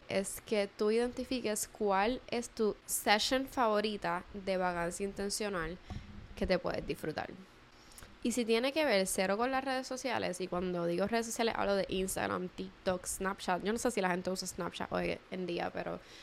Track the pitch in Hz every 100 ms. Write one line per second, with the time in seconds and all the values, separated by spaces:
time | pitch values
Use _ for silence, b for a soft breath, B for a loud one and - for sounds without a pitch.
0 | - 196 196 - - 214 202 - 214 226
1 | 240 247 247 262 214 208 - - 208 190
2 | 214 254 - 233 240 - 214 - - -
3 | 233 214 - 262 269 - 226 208 214 208
4 | 170 170 - 208 190 185 180 175 170 180
5 | 196 196 202 - 208 190 160 185 B B
6 | B - - - 185 180 175 - - 156
7 | 156 - - - 190 - - B B B
8 | B - 247 240 226 226 262 294 294 202
9 | 190 - 190 202 254 262 269 262 262 262
10 | 262 220 185 180 185 180 185 175 170 175
11 | 202 226 233 - 233 - 98 196 - 190
12 | 190 - - 196 180 - 190 - - 180
13 | - - 190 202 - 180 190 226 247 220
14 | 185 180 185 185 185 - 175 - 185 180
15 | 175 170 - 190 175 170 175 185 175 180
16 | B B